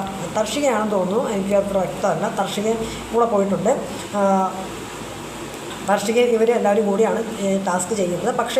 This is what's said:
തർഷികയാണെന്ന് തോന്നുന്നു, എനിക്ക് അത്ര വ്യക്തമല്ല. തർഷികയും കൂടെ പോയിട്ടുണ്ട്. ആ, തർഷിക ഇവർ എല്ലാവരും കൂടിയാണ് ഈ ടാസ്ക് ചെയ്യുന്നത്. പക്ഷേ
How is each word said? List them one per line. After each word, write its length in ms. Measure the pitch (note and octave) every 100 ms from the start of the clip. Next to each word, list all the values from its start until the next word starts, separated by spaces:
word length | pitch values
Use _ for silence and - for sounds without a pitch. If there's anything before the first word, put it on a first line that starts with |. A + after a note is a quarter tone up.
| G3 - F3 G#3+
തർഷികയാണെന്ന് 580 | G#3+ C#4+ C#4+ G#3+ G#3+ G3
തോന്നുന്നു, 260 | F3+ A3 A3+
എനിക്ക് 240 | G3+ G3 G3+
അത്ര 140 | G3+ G3 F3+
വ്യക്തമല്ല. 420 | - G3+ D#3+ G#3+ G#3+
തർഷികയും 380 | F3+ G3+ A3 A3+ A3+ - -
കൂടെ 160 | A3+ -
പോയിട്ടുണ്ട്. 400 | G3+ G3 E3 G3 C#4+ - - - G3+
ആ, 20 | G3 F#3+ F#3 F#3+ F#3 - - - - - - - - - - - -
തർഷിക 320 | G3+ G3+ A3+ A#3+ A3
ഇവർ 140 | A3+ A3+
എല്ലാവരും 280 | G3+ G#3+ G3+
കൂടിയാണ് 320 | G3 G#3+ A3 A3+ - G3
ഈ 20 | G3 F#3+
ടാസ്ക് 260 | F3+ - G#3
ചെയ്യുന്നത്. 320 | F3+ E3+ G#3+ A3+
പക്ഷേ 240 | A3+